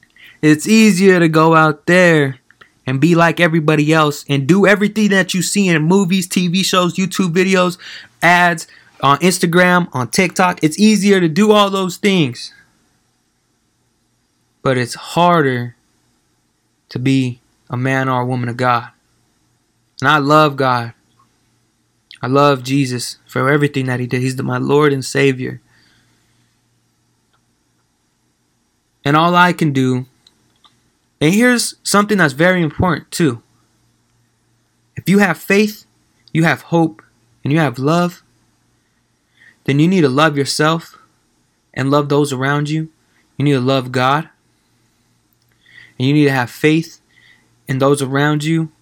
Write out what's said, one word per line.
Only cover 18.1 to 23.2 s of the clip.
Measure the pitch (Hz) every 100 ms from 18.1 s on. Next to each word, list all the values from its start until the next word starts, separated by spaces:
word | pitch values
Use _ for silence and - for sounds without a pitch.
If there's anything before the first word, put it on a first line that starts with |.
| 127
a | 123
woman | 127 120
of | 123
God. | 127 120 123 _ _ _ _ _ _ _ _ _ _ -
And | 135
I | 151
love | 139 151 151 135
God. | 135 123 117 - _ _ _ _ _ _ _ _ _ _ _ -
I | 123
love | 139 143 135
Jesus | 123 139 131 123 - -